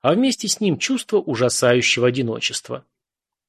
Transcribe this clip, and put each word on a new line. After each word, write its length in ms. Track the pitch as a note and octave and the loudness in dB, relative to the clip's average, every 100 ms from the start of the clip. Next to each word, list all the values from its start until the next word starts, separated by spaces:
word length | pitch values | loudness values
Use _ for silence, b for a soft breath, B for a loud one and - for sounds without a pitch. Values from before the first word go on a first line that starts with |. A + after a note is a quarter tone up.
а 100 | C3 | 0
вместе 340 | F#3 C4 - G3+ | 2 0 -2 -4
с 140 | - | -2
ним 160 | G3+ D3 | 0 0
чувство 400 | - C4 - G#3 | -2 -4 0 -2
ужасающего 920 | - A#2 B2 - B2 B2 - - B2 | 0 0 0 2 2 4 2 2 2
одиночества. 760 | B2 A#2+ A#2 - A2+ - C3 _ _ _ _ _ _ | 0 -4 -4 -6 -8 -10 -14 _ _ _ _ _ _